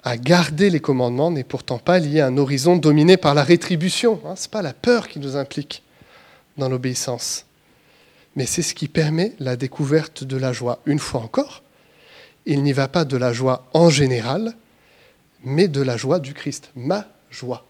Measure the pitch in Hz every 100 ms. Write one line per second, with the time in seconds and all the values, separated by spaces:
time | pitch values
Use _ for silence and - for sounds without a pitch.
0 | - 120 123 175 151 151 202 165 - 131
1 | 123 123 160 160 123 135 - 120 - 180
2 | 151 151 135 131 135 139 147 180 151 151
3 | 156 185 147 147 139 170 - 175 180 -
4 | 240 190 - 190 - 220 165 - - 240
5 | - - 139 139 139 - 143 - _ _
6 | _ - - _ _ - 131 127 127 127
7 | - 120 - - - _ _ _ _ _
8 | _ _ _ 143 127 - 165 - 147 -
9 | 156 160 202 - 131 123 131 - 143 156
10 | 147 - 135 131 131 123 120 123 - 147
11 | - 131 113 - 294 - _ _ _ _
12 | _ - - _ - 143 143 135 135 180
13 | 156 131 127 120 131 127 _ 147 170 143
14 | 139 123 113 151 226 - _ _ _ _
15 | _ _ _ _ 123 143 196 139 135 117
16 | 131 170 135 151 - - - - 123 196
17 | 202 _ _ - 123 117 _